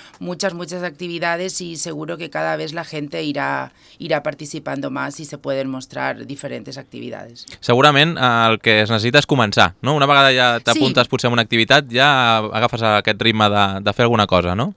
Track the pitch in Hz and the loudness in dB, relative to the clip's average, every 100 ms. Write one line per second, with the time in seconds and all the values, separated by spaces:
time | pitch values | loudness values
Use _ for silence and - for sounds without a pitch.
0 | - - 175 180 190 170 175 180 175 147 | -20 -14 -10 -6 -6 -6 -8 -8 -10 -10
1 | 175 170 170 170 185 180 175 160 170 156 | -10 -6 -4 -4 -4 -8 -10 -8 -8 -8
2 | 156 156 160 156 160 156 156 165 160 156 | -10 -10 -8 -6 -4 -4 -6 -10 -10 -10
3 | 147 165 156 143 139 139 135 _ _ - | -8 -6 -6 -4 -4 -4 -8 _ _ -16
4 | 170 156 151 - 147 156 143 139 139 131 | -6 -4 -4 -8 -10 -10 -8 -8 -8 -8
5 | 139 143 151 143 139 135 135 131 131 135 | -8 -10 -12 -10 -6 -4 -4 -8 -10 -8
6 | 131 131 120 139 139 123 110 131 - 120 | -8 -8 -12 -12 -10 -12 -14 -16 -18 -16
7 | 120 110 113 120 - - - 120 143 143 | -14 -14 -16 -20 -20 -8 0 4 6 6
8 | 160 165 127 117 113 110 117 107 107 110 | 2 2 0 2 2 2 2 4 4 0
9 | 117 147 - 139 107 117 92 - 120 151 | 2 2 4 2 2 4 2 2 -2 0
10 | 139 139 135 131 123 117 117 190 190 131 | 4 6 6 4 2 2 0 0 2 2
11 | 120 127 123 120 107 117 110 139 135 120 | 0 0 0 0 2 0 4 2 2 2
12 | 143 135 120 113 107 107 117 117 113 104 | 4 4 4 2 0 0 0 0 2 2
13 | 110 101 113 110 104 101 98 98 101 101 | 2 0 0 2 2 4 2 0 -4 0
14 | 117 117 101 90 87 92 165 | 2 2 4 2 2 0 -4